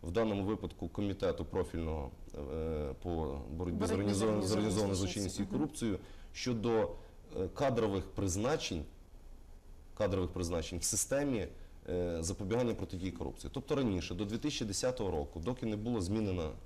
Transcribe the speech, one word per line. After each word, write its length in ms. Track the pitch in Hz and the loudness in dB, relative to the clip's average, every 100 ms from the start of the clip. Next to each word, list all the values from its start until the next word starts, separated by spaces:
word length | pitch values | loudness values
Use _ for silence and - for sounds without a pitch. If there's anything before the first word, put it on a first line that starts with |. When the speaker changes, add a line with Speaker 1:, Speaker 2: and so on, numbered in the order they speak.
Speaker 1:
в 80 | 87 | 0
даному 320 | 87 113 101 | 2 4 4
випадку 440 | 98 107 92 - 87 | 2 0 -2 -4 -6
комітету 580 | - 101 95 92 80 87 | -2 0 2 0 0 0
профільного, 680 | - 87 82 82 78 69 - - 80 69 | 0 0 0 0 -2 -4 -8 -12 -8 -4
е, 440 | 78 80 78 73 67 | -2 0 0 -2 -4
по 380 | 87 85 76 71 - | -2 -2 -2 -4 -6
боротьбі 340 | 80 90 87 90 | -4 -2 0 2
з 40 | |
Speaker 2:
Боротьбі 0 | |
з 20 | |
Speaker 1:
організованою, 220 | 92 104 98 110 107 95 | 2 2 4 4 4 2
з 40 | |
організованою 20 | |
Speaker 2:
організованою 420 | 104 107 98 101 95 | 2 4 4 4 2
Speaker 1:
злочинністю 480 | 98 - 98 - | 0 0 -2 0
і 20 | 98 | -2
Speaker 2:
злочинністю. 120 | - | 0
Speaker 1:
корупцією, 420 | - - 117 95 - - - | 0 0 0 -2 -4 -14 -12
щодо, 580 | - 127 120 110 113 101 - - - - - | -6 0 2 4 6 4 0 -12 -18 -10 -4
е, 80 | 92 | -4
кадрових 500 | - 143 120 110 98 - | 2 2 4 4 2 0
призначень, 760 | - 101 85 113 160 - 87 71 - - - - - - - - - - - | -2 0 2 2 2 2 -2 -4 -12 -20 -18 -16 -16 -16 -18 -16 -18 -16 0
кадрових 320 | 104 95 90 | 2 4 2
призначень 500 | 87 87 85 80 87 | 0 0 0 0 -2
в 40 | |
системі, 640 | - - - 135 147 120 90 - - - - | 0 0 2 2 4 2 0 -6 -14 -14 -2
е, 280 | 90 87 85 | 0 2 0
запобігання 500 | 82 95 98 117 123 | -2 -2 0 2 2
протидії 380 | 110 95 90 92 | 0 -2 -2 -4
корупції. 400 | 87 69 64 - | -2 -6 -6 -6
Тобто 220 | - - 147 | -6 -2 2
раніше, 400 | 127 92 82 90 | 4 2 0 -2
до 100 | 101 | -2
дві 120 | 110 | 0
тисячі 280 | 147 143 110 | -2 -2 -2
десятого 460 | 95 127 127 101 | 0 0 2 0
року, 280 | 87 73 85 | 0 -2 -4
доки 260 | 82 123 117 | -4 -2 0
не 100 | 107 | 0
була 260 | 110 117 | 0 0
змінена 480 | 90 107 104 90 80 - | 2 2 2 2 0 -4